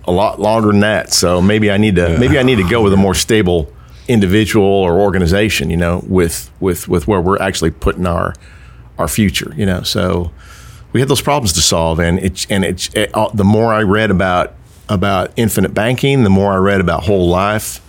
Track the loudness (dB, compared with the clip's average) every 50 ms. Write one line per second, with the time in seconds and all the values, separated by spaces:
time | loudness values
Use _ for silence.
0 | -6 -2 0 0 0 0 -2 -2 -2 0 0 2 2 2 2 2 2 2 0 -2
1 | -2 -4 -4 -2 0 0 2 2 2 2 2 2 2 2 2 2 2 2 2 2
2 | 2 2 2 2 2 2 2 2 2 2 2 2 0 0 2 2 2 2 4 4
3 | 2 2 0 -2 0 0 2 2 2 2 0 0 -2 -4 -10 -20 -20 -20 -20 -16
4 | -4 -2 0 2 2 2 2 2 2 2 2 2 2 4 2 2 2 2 2 2
5 | 2 2 2 0 0 2 2 2 0 0 -2 -4 -4 -2 -2 0 0 0 -2 -4
6 | -4 -2 0 0 0 0 -2 -8 -14 -16 -12 -6 -4 -4 -4 -4 -4 -4 -4 -2
7 | 0 0 -2 0 0 0 0 0 0 -4 -4 -2 -4 -4 -4 -2 -4 -4 -2 -2
8 | -2 -2 -2 -2 -4 -4 -6 -10 -16 -20 -20 -20 -20 -20 -20 -20 -20 -18 -8 -6
9 | -6 -4 0 0 0 0 0 -4 -8 -8 -6 -4 -2 -2 -2 -4 -4 -6 -4 -2
10 | -2 -2 -2 -2 -4 -6 -10 -14 -20 -20 -20 -20 -20 -20 -20 -20 -18 -6 -2 -2
11 | 0 0 0 -2 0 0 -2 0 -2 -2 -4 -2 -2 0 0 0 0 0 0 0
12 | 0 0 0 0 -2 -4 -6 -6 -8 -4 -2 -2 -2 -2 -4 -6 -8 -6 -4 -4
13 | -4 -2 -2 -4 -4 -2 -2 0 2 2 2 2 2 2 0 0 2 2 2 2
14 | 2 2 0 0 0 0 0 0 -2 -2 -6 -18 -20 -20 -20 -20 -8 -6 -4 -2
15 | 0 0 0 -2 -2 -4 -2 -2 -2 -2 0 0 -2 -2 0 -2 -2 -2 -2 0
16 | 0 0 2 2 2 2 2 2 2 2 0 2 2 2 2 0 0 0 -2 -2
17 | 0 0 0 2 2 2 0 0 0 0 -2 -4 -6 -8 -14 -14 -18